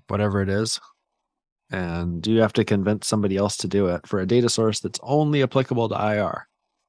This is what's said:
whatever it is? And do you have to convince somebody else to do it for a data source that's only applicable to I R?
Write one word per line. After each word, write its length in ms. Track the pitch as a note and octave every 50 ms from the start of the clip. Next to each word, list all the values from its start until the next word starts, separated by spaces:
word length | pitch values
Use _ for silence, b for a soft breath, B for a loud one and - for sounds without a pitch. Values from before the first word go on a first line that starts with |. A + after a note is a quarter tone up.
| - -
whatever 320 | G2+ G2+ G#2 G#2 G2 G2+
it 80 | G2 F#2+
is? 320 | G2 G#2 A2 A2 - - B B B _ _ _ _ _ _ _ _ _ _ _ _ _ _ _
And 500 | - F#2+ F2+ E2+ E2+ E2+ F2 F2 E2+ E2+
do 100 | E2 G#2+
you 100 | A2+ A2+
have 120 | A2 G#2 -
to 100 | - G#2+
convince 440 | - G#2+ G2 F#2+ G2+ G#2+ G2 -
somebody 280 | - - G#2+ G2+ G2 F#2+
else 220 | F#2+ G2+ G#2 -
to 100 | - -
do 200 | F2+ F#2 G2+ G2
it 180 | F2+ F2 E2+ -
for 120 | - - G2
a 80 | F#2
data 200 | F#2 A#2 B2 A#2+
source 320 | A#2 - - A2+ A2 G#2+ -
that's 200 | - G2 - -
only 400 | - A#2+ C#3 D3+ D3+ D3 D3 C#3+
applicable 480 | C3+ B2+ - C3+ C3 - C3 A#2 A#2 A2
to 60 | -
I 240 | - G#2 G#2+ G#2+ G#2
R? 280 | G2+ F2+ - - - - _ _ _ _ _ _ _